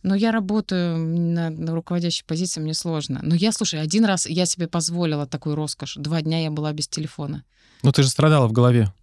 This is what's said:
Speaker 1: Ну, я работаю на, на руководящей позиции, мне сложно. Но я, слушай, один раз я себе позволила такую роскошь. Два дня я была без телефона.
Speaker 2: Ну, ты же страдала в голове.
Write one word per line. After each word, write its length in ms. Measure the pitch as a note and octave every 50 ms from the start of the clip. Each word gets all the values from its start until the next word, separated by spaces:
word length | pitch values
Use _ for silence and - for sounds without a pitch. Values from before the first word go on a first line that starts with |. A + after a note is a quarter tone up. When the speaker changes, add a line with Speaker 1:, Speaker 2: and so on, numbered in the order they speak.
Speaker 1:
Ну, 120 | - F#3 G3
я 180 | G3+ G#3+ A3+
работаю 640 | A3 A3+ G3 F#3 G#3 A3 G3+ - G3 F3+ F3 F3 E3 E3
на, 520 | D#3+ D#3+ E3 E3+ E3+ E3+ E3+ E3+ E3 E3
на 240 | D#3 D#3+ E3 D#3+ E3
руководящей 500 | E3 E3+ - F3 F3 F3 E3+ D#3+ - -
позиции, 340 | - D#3+ D#3+ F#3 F3 - E3
мне 120 | D#3 D#3 D#3
сложно. 460 | - - F3 D#3+ D3+ D3 - C3+ -
Но 120 | - D3 E3+
я, 180 | E3+ F#3+ A3
слушай, 280 | A3 - A3 - - D3+
один 260 | D#3 D#3 E3 G#3+ A3+
раз 200 | G#3 F#3+ F3+ -
я 200 | - E3 F3 F3+
себе 200 | F3 - - E3+
позволила 600 | D#3+ - E3+ D#3+ E3 E3+ F3 F3 D#3+ D3+ D3 D3
такую 300 | C3+ - D#3 - D#3 D3
роскошь. 380 | D3+ D#3 D3 - _ C#3+ C#3 -
Два 260 | - C#3+ D3 E3 E3
дня 200 | D3+ D#3+ D#3+ E3
я 80 | D#3+ D#3
была 220 | D3+ D3+ D3+ D3+
без 160 | D3+ D3+ D3+ -
телефона. 560 | - - D#3 D3+ - - D3 C#3+ D3+ C#3 - _ _ _ _ _ _ _
Speaker 2:
Ну, 100 | - C3+
ты 100 | C3 -
же 60 | C#3 C3
страдала 380 | - - C#3+ D#3 D#3 D3 B2+ A2
в 40 |
голове. 400 | A2 B2 A#2+ B2 A#2+ A#2+ A2 G2+ - _